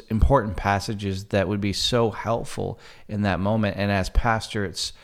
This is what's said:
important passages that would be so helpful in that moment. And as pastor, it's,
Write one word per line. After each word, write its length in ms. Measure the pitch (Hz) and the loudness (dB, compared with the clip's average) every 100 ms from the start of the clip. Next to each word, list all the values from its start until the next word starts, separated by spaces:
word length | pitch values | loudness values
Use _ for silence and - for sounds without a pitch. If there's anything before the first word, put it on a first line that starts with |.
| - | -2
important 480 | 110 - 139 107 95 | 4 6 6 2 -2
passages 680 | 101 101 - 104 101 95 101 | 0 0 0 -4 -4 -4 -2
that 220 | 101 90 | 0 2
would 140 | 104 | 0
be 100 | 101 | -2
so 400 | 92 - 123 117 | -2 0 2 2
helpful 640 | 95 104 117 - - 92 - - - - | 0 -4 -4 -4 -6 -6 -6 -14 -20 -8
in 140 | 107 | -2
that 180 | 101 87 | 0 2
moment. 380 | 98 110 104 92 | 0 2 0 0
And 120 | 101 | 0
as 200 | 101 90 | 0 0
pastor, 560 | - 120 113 - 110 98 | 0 0 0 -2 -6 -6
it's, 260 | 78 - - | -6 -8 -10